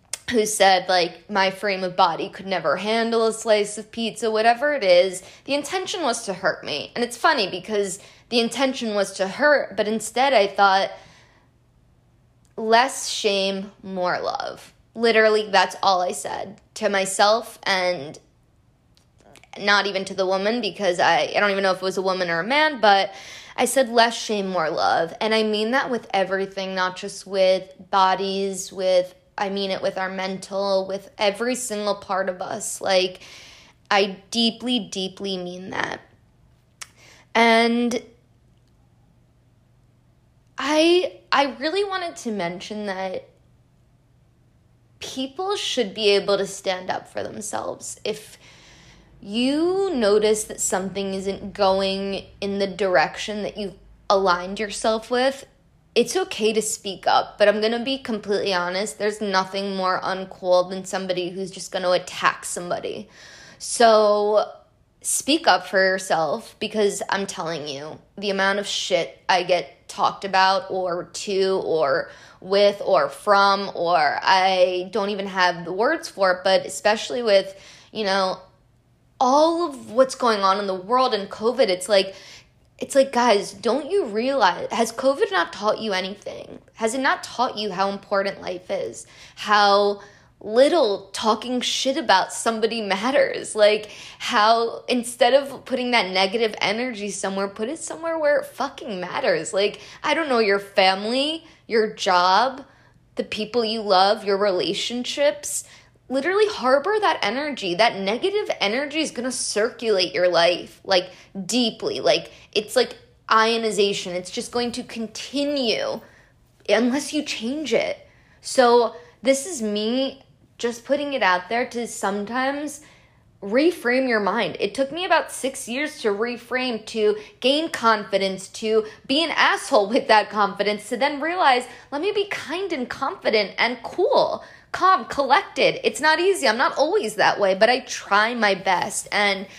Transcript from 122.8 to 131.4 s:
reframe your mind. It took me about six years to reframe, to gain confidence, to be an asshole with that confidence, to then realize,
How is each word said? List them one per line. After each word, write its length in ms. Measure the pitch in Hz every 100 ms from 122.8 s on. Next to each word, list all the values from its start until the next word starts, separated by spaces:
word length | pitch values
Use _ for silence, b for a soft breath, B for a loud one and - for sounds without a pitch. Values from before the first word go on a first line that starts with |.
| b b b b b _
reframe 640 | 202 240 320 349 240 254 262
your 120 | 220
mind. 380 | 196 220 180 -
It 160 | 202 240
took 160 | 269
me 140 | 320 370
about 260 | 320 -
six 360 | - 262 269 -
years 340 | 254 294 -
to 80 | 220
reframe, 760 | 202 240 240 - 247 254 220 -
to 300 | 226 208 214 B -
gain 300 | 247 285 320
confidence, 800 | - 233 214 202 196 190 190 -
to 360 | - 220 220 214 B -
be 160 | 277
an 80 | 330
asshole 580 | - 262 392 - 254 202
with 180 | 240 -
that 220 | 214 202
confidence, 580 | 208 196 196 202 208 -
to 80 | 233
then 220 | 277 294
realize, 460 | 311 349